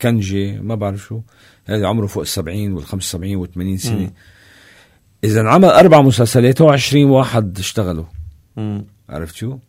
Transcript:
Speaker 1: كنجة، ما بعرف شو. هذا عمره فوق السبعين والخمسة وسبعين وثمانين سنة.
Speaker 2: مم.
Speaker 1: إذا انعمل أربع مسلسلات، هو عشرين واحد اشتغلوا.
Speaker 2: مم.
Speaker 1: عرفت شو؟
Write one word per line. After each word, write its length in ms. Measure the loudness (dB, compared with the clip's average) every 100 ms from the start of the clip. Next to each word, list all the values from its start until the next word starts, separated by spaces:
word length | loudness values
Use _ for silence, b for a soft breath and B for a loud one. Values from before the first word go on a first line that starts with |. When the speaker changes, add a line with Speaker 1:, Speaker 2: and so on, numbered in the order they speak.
Speaker 1:
كنجة، 580 | -2 0 -2 -4 -4 -6
ما 140 | -8
بعرف 280 | -6 -6 -8
شو. 180 | -10 -14 -14 b b b
هذا 220 | -8 -4 -2
عمره 200 | -2 -4
فوق 160 | -6
السبعين 500 | -6 -6 -6 -6 -6
والخمسة 440 | -8 -8 -10 -8 -8
وسبعين 200 | -6 -6
وثمانين 400 | -8 -8 -6 -6
سنة. 220 | -4 -6
Speaker 2:
مم. 140 | -6 -10 b b b b b b b b _ _
Speaker 1:
إذا 160 | -2 0
انعمل 280 | 2 4 6
أربع 320 | 8 8 8
مسلسلات، 600 | 6 4 2 4 4 4
هو 80 | 4
عشرين 400 | 4 2 2 4
واحد 480 | 4 2 -2 -4 -6
اشتغلوا. 460 | -8 -6 -4 -6 -10 -14 -18 -20 _ -10
Speaker 2:
مم. 280 | -8 -8 -12 _ -16
Speaker 1:
عرفت 260 | -12 -12
شو؟ 220 | -10 -12 -12